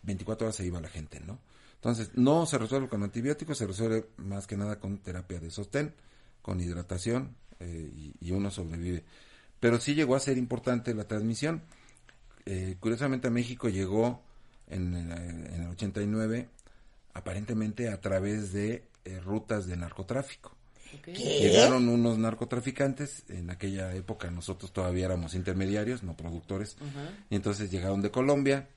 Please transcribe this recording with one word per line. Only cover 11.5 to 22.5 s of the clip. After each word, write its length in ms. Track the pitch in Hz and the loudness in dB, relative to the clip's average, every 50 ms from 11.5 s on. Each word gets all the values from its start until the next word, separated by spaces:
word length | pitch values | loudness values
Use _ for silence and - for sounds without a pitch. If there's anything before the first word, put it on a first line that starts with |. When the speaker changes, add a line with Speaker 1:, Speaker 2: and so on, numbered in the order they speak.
| 165 160 160 - - - - - - - - - - - - - - - - | -2 -2 -6 -12 -20 -20 -20 -20 -20 -20 -20 -20 -20 -20 -20 -20 -20 -16 -8
Speaker 1:
Eh, 300 | - 98 92 92 95 95 92 | -6 -4 -2 -2 -4 -4 -2
curiosamente 480 | - 113 117 113 143 139 131 127 127 | 0 0 0 2 2 0 0 0 0
a 40 | 131 | 2
México 380 | 117 120 120 120 123 - - 120 | 2 2 0 -2 -4 -2 -2 0
llegó 520 | 95 95 98 92 98 107 113 120 123 127 - - - - - - _ - - | 0 0 0 2 4 4 4 4 2 -2 -10 -20 -20 -20 -20 -20 _ -20 -16
en 260 | - - 92 90 90 87 | -8 -4 -2 -2 0 -2
el, 160 | 87 85 85 | -2 -4 -6
en 500 | 85 85 87 87 85 82 80 - 87 85 85 | -6 -8 -8 -8 -8 -10 -10 -8 -6 -6 -6
el 40 | 85 | -6
ochenta 320 | 87 90 110 98 98 107 | -4 -4 -4 -4 -2 -2
y 60 | 104 | -2
nueve, 420 | 104 107 110 110 110 113 120 127 - - - _ - - - - - - - _ - - | 0 0 0 0 0 0 -2 -4 -8 -16 -20 _ -20 -20 -20 -20 -20 -20 -20 _ -16 -14
aparentemente 760 | - - - 87 101 107 110 120 110 107 107 104 - 120 113 | -10 -8 -6 -4 -4 -4 -2 -2 0 0 -2 -2 -2 -2 -2
a 100 | 101 92 | -2 -2
través 500 | - 98 95 95 95 101 107 107 104 95 | 0 2 2 2 2 2 0 0 -2 -2
de, 360 | 90 101 101 107 117 - - - _ - _ | -2 0 0 0 -2 -4 -6 -14 _ -20 _
eh, 140 | 95 92 92 | -12 -10 -8
rutas 480 | 90 95 101 110 107 - 113 104 95 | -4 -2 -2 -2 0 0 -2 -2 -2
de 100 | 90 90 | -2 -4
narcotráfico. 800 | 85 85 82 - - 95 92 120 131 139 - - - - - - - - - - - - - - | -4 -4 -6 -6 -10 -6 -4 -2 -4 -4 -4 -10 -18 -18 -20 -20 -20 -20 -20 -20 -20 -20 -20 -20
Speaker 2:
Ok. 60 | 143 - - 175 | -18 -14 -10 -8
Speaker 3:
¿Qué? 0 | - - - - - | -4 -2 2 4 6
Speaker 1:
Llegaron 480 | - - 180 202 240 - 254 262 - | 8 10 10 10 10 10 8 8 6
unos 300 | 120 120 120 117 117 113 | 6 6 6 6 6 4
narcotraficantes, 1040 | 110 110 113 113 - 123 120 | 4 2 2 2 -2 -2 -2